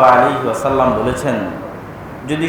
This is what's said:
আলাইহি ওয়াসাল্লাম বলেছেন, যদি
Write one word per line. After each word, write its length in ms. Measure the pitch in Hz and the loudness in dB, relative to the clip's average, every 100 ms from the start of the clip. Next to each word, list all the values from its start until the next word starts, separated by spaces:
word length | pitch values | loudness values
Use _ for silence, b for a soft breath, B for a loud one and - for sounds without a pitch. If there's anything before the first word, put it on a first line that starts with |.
| 127 | 6
আলাইহি 320 | 123 143 135 123 | 6 4 2 -2
ওয়াসাল্লাম 440 | 110 139 135 123 107 | -2 0 2 2 2
বলেছেন, 380 | 120 127 143 113 95 - - - - - - - 131 | 0 -2 -2 -2 -4 -8 -10 -12 -14 -14 -14 -10 -6
যদি 180 | 156 | -2